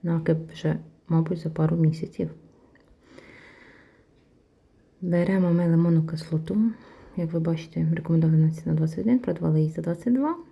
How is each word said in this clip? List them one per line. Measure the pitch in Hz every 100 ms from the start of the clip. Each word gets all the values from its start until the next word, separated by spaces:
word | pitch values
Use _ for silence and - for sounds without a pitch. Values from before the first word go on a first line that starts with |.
накип | 170 165 160 160 -
вже, | - 160 156 - _ -
мабуть, | 165 165 170
за | 160
пару | 160 156 170
місяців. | 160 156 - - 160 - - _ _ _ _ _ _ - - - - - - - _ _ _ _ _ _ _ _ _ _ _ _
Беремо | 180 175 175 190 180
ми | 170 170
лимонну | 165 170 165 160
кислоту. | 160 - 160 160 202 226 220 - - - -
Як | 165
ви | 165
бачите, | 165 165 - - 160
рекомендована | 160 160 165 160 160 156
ціна | 160 - 156
двадцять | 160 160
один, | 214 247
продавали | 240 165 165 156
її | 156
за | 160
двадцять | 165 170 247
два. | 254 294 349 -